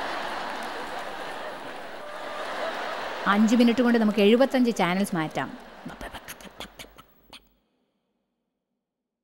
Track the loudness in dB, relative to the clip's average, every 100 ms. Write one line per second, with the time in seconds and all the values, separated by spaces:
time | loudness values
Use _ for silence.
0 | -6 -6 -6 -6 -8 -8 -8 -10 -8 -10
1 | -10 -10 -10 -10 -12 -12 -14 -14 -14 -14
2 | -14 -12 -10 -10 -8 -6 -6 -6 -6 -6
3 | -8 -4 0 4 6 6 6 6 4 4
4 | 4 6 6 8 6 4 2 2 2 2
5 | 0 0 -2 -2 -6 -8 -18 -18 -16 -14
6 | -14 -14 -16 -16 -18 -16 -16 -16 -20 -20
7 | -20 _ _ -20 _ _ _ _ _ _
8 | _ _ _ _ _ _ _ _ _ _
9 | _ _